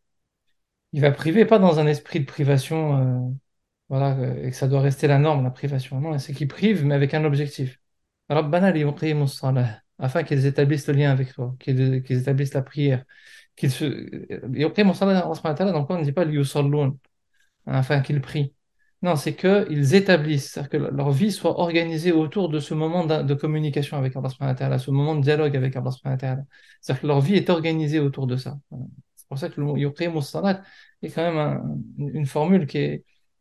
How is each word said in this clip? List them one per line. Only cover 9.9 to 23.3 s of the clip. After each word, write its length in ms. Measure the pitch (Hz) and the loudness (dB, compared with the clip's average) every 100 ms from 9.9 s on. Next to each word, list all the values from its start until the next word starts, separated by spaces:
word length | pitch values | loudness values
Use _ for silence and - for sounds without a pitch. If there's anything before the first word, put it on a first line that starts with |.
| - | -6
afin 240 | 131 175 | -2 -2
qu'ils 220 | 151 143 139 | 0 2 2
établissent 400 | 143 139 147 - | 4 2 2 2
le 60 | |
lien 180 | 139 147 | 2 4
avec 220 | 131 131 | 2 0
toi, 220 | - 123 131 | -6 -8 -6
qu'ils, 420 | - 131 131 131 | -2 2 2 0
qu'ils 160 | 127 127 | 0 -2
établissent 340 | 131 135 139 | 2 0 0
la 80 | 139 | -2
prière. 440 | 135 147 143 127 - - - - _ - | -4 0 0 0 -4 -20 -20 -20 _ -4
Qu'ils 160 | 143 | -2
se, 140 | - 151 | 0 -4
euh, 640 | - - - - - 127 | -4 -8 -12 -12 -10 -8
يقيموا 380 | 131 156 208 202 | -2 -2 2 2
الصلاة, 340 | 175 196 190 165 | 4 2 2 0
Allah 100 | 160 | -4
subhanahu 180 | 160 | -4
wa 0 | |
ta'ala, 180 | 147 196 | -2 0
dans 80 | 160 | 0
le 60 | 135 | -2
Coran, 140 | 180 | -2
on 20 | |
ne 40 | 147 | -2
dit 60 | |
pas « 140 | 143 165 | 0 0
ليصلون », 720 | 147 139 147 143 147 135 143 _ _ _ _ _ _ - | 0 0 0 0 2 0 -4 _ _ _ _ _ _ -4
hein, 60 | |
afin 280 | 135 131 143 | -2 2 0
qu'ils 180 | 135 143 | 0 -2
prient. 340 | - 156 139 - _ _ _ _ | -2 -4 -4 -6 _ _ _ _
Non, 140 | 180 151 | -2 0
c'est 200 | 156 143 | -2 0
qu'ils 600 | 185 202 196 147 139 196 | 2 2 2 0 4 4
établissent, 560 | 196 175 151 143 - | 6 4 2 -2 -4
c'est-à-dire 180 | - 143 | -10 -4
que 80 | 151 | -4
le, 120 | 143 | -2
leur 200 | 139 139 | -2 0
vie 200 | 135 214 | 2 0
soit 280 | 185 170 - | 0 -2 0
organisée 520 | 170 170 165 160 175 | 0 0 0 0 2
autour 380 | 160 156 208 175 | 2 2 -2 -2
de 100 | 151 | -2
ce 140 | 139 | -4
moment 320 | 156 160 175 156 | -4 0 0 0
de, 180 | 151 | 0
de 100 | 143 | 0